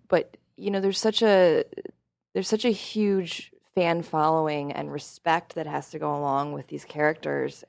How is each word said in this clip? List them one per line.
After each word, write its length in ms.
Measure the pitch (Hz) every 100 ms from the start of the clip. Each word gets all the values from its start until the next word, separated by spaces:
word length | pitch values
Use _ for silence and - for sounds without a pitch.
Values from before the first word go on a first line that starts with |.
| _
but, 300 | 175 - - _ -
you 140 | 202
know, 80 | 196
there's 200 | 196 190
such 200 | 220 220
a, 440 | 226 190 180 156 - - - - _ _ _
there's 120 | 190 185
such 200 | 214 247
a 40 |
huge 800 | 202 - 214 208 196 170 - - _ _
fan 280 | - 170 170
following 680 | 165 156 151 160 156 147 143
and 220 | - 147
respect 600 | 143 - - 165 165 - -
that 100 | 156
has 240 | 147 143
to 80 | 156
go 160 | 151
along 380 | 147 143 139 147
with 160 | 143 135
these 160 | 147
characters, 800 | - 151 151 156 147 143 135 -